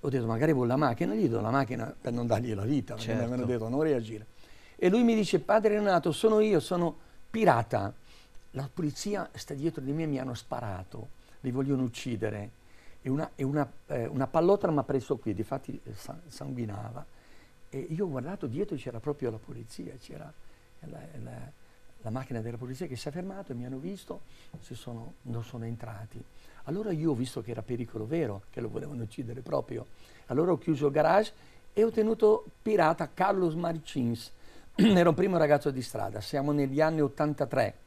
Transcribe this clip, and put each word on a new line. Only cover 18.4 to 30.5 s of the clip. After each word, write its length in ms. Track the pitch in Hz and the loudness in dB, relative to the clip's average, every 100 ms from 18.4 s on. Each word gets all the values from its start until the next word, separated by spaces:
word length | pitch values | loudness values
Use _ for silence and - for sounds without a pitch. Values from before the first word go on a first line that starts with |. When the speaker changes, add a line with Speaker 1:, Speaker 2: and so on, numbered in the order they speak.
| 123 | -6
Speaker 1:
dietro, 300 | 123 196 151 | -4 -4 -4
c'era 240 | - 120 | -6 -8
proprio 300 | 147 147 123 | -6 -4 -4
la 80 | 110 | -6
polizia, 560 | - 123 113 - - - | -12 -14 -14 -12 -12 -12
c'era 300 | - - 147 - - - - - | -16 -16 -16 -16 -18 -18 -20 -18
la, 200 | 160 156 160 127 | -16 -14 -14 -12
la, 280 | 117 120 123 - - - - - | -12 -12 -14 -16 -20 -20 -20 -12
la 80 | 113 | -6
macchina 300 | 120 131 120 | -6 -4 -6
della 180 | 110 117 | -6 -8
polizia 280 | 123 131 170 | -8 -8 -8
che 100 | 127 | -6
si 120 | - | -8
è 20 | |
fermata, 440 | 147 185 190 196 | -6 -8 -10 -10
mi 100 | 120 | -8
hanno 140 | 123 135 | -8 -8
visto, 420 | 160 196 - - - - - - | -8 -10 -10 -12 -12 -18 -18 -18
si 140 | - | -14
sono, 400 | 120 - 117 117 - | -14 -10 -10 -12 -14
non 200 | 127 117 | -8 -8
sono 220 | 110 120 | -8 -10
entrati. 580 | 113 113 113 101 110 117 - - - - | -8 -8 -10 -12 -14 -14 -16 -18 -20 -16
Allora 280 | - 170 220 | -8 -6 -2
io 200 | 165 165 | -2 0
ho 20 | |
visto 260 | 131 127 - | 0 -2 -6
che 120 | 107 | -8
era 100 | 113 | -8
pericolo 440 | 104 120 113 110 107 | -6 -6 -4 -6 -4
vero, 360 | 165 139 98 - | -2 -2 -4 -10
che 100 | - | -8
lo 80 | 117 | -6
volevano 340 | - 147 139 | -6 -8 -8
uccidere 380 | 113 - 120 120 | -8 -8 -8 -8
proprio. 460 | 117 147 - 120 - - - - - | -2 -2 -2 -8 -10 -16 -18 -20 -4
Allora 260 | 127 175 | 0 2